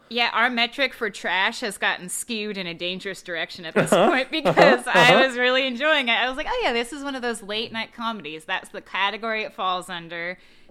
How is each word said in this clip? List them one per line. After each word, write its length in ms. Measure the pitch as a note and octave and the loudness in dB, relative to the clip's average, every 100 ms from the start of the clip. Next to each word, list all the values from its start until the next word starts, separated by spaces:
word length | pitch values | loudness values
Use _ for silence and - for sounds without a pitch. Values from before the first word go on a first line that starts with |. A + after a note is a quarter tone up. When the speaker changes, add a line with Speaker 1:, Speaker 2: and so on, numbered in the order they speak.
| - | -8
Speaker 1:
Yeah, 200 | A#3 A#3 | -2 0
our 180 | G#3+ B3 | 2 2
metric 420 | A#3 A#3+ B3+ B3+ | 2 -2 0 -4
for 140 | - G#3+ | -2 -6
trash 500 | - G#3 F3+ G3+ A#3 | -6 -4 0 0 -2
has 180 | A3+ F#3+ | -6 -2
gotten 300 | G#3 - F3 | -2 -2 -6
skewed 480 | - - A3 G#3+ G3 | -10 -6 -6 -4 -6
in 80 | F3+ | -8
a 80 | |
dangerous 480 | E3+ F3 F#3 G3 F3+ | -6 -6 -6 -8 -10
direction 420 | - E3 F3 - | -8 -8 -8 -8
at 100 | E3 | -4
this 180 | - D#3+ | 0 4
Speaker 2:
Uh-huh. 180 | F3+ A3+ | 4 4
Speaker 1:
point, 200 | C4+ C4 | 2 0
because 560 | D#4+ F#3+ D#3+ C#4 B3 B3 | -2 2 6 8 6 4
Speaker 2:
Uh-huh. 40 | |
Speaker 1:
I 200 | G3 A#3+ | 6 8
Speaker 2:
Uh-huh. 120 | B3+ C4 | 8 6
Speaker 1:
was 120 | A#3+ | 2
really 280 | B3 C4 C4+ | 2 2 0
enjoying 420 | A#3 D4+ D4+ A#3+ | 0 2 2 2
it. 40 | |
I 160 | A3 B3 | 0 0
was 80 | C4 | -2
like, 100 | - | -4
"Oh 120 | B4 | -2
yeah, 100 | F#4 | 0
this 200 | A#3 A#3+ | 0 -4
is 100 | D4 | -6
one 120 | C#4 C4 | -8 -6
of 60 | |
those 200 | A#3+ A3+ | -4 -6
late 300 | G3 G#3+ A#3 | -6 -6 -6
night 200 | A3+ A3 | -8 -8
comedies. 500 | - A3+ A3 D3+ D#3 | -8 -8 -6 -10 -12
That's 240 | - F#3 - | -6 -6 -6
the 120 | G3 | -16
category 600 | - F#3 G3 G#3 A3+ G#3+ | -8 0 0 0 -4 -4
it 100 | G#3+ | -4
falls 340 | - F#3+ F#3 F3 | -4 -2 -2 -4
under." 500 | F3 E3 E3+ F3 F#3 - - - | -10 -8 -8 -8 -8 -14 -20 -20